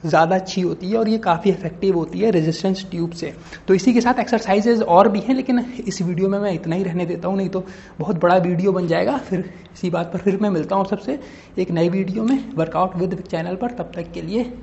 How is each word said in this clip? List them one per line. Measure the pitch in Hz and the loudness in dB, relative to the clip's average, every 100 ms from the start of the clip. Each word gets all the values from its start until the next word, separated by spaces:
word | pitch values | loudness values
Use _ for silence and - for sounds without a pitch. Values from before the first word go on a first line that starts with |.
ज़्यादा | 160 160 165 | 4 4 6
अच्छी | 185 185 - | 2 0 -2
होती | 180 160 185 | -2 -2 -2
है | 220 | 0
और | 220 | 2
ये | 220 | 2
काफ़ी | 190 165 202 | 2 2 2
effective | 180 165 - 196 | 0 -4 -2 0
होती | 170 156 180 | 0 -2 0
है | 220 | 2
resistance | 185 160 160 190 190 - | 4 2 0 -2 -2 -6
tube | 175 170 | -6 -6
से। | - 160 - - - - | -6 -10 -10 -18 -12 2
तो | |
इसी | 190 220 | 4 6
के | 240 | 4
साथ | 240 247 | 4 2
exercises | 226 214 - 208 226 226 | 2 0 2 2 4 2
और | 170 170 214 | 6 8 8
भी | 202 | 4
हैं, | 233 | 0
लेकिन | 262 262 247 247 - | -2 2 0 -2 -8
इस | 196 - | -8 -4
video | 175 175 190 | -2 0 0
में | 196 | 0
मैं | 208 | -2
इतना | 165 160 | -2 -2
ही | 175 | -2
रहने | 190 170 | -2 -2
देता | 175 170 175 | -4 -4 -2
हूँ, | 196 | -2
नहीं | 185 | -2
तो | 190 185 - - - | -4 -6 -16 -18 -8
बहुत | 156 175 | -4 2
बड़ा | 175 185 | 4 4
video | 175 170 196 | 4 2 2
बन | 185 170 | 0 0
जाएगा। | 165 233 269 | 0 0 -2
फिर | - 180 - - - | -2 -4 -4 -12 -20
इसी | - 180 | -6 -4
बात | 165 170 | -2 -4
पर | 180 | -2
फिर | 190 190 | -2 0
मैं | 214 | 0
मिलता | 175 147 | 0 0
हूँ | 196 190 | -2 0
सबसे | 208 - 285 - - - - | -4 -4 -8 -10 -20 -10 -6
एक | 185 | -2
नई | 170 170 | 2 2
video | 190 190 214 | 2 -2 -2
में। | 220 269 - | 0 0 -2
Workout | - 160 - 185 180 | -4 -2 0 -2 -2
with | 185 | -4
Vic | - - | -4 -6
channel | - 175 | -6 -4
पर, | 185 - | -4 -6
तब | - 170 | -6 -10
तक | 175 170 | -10 -10
के | 175 | -10
लिए | 165 220 247 - | -4 -4 -4 -8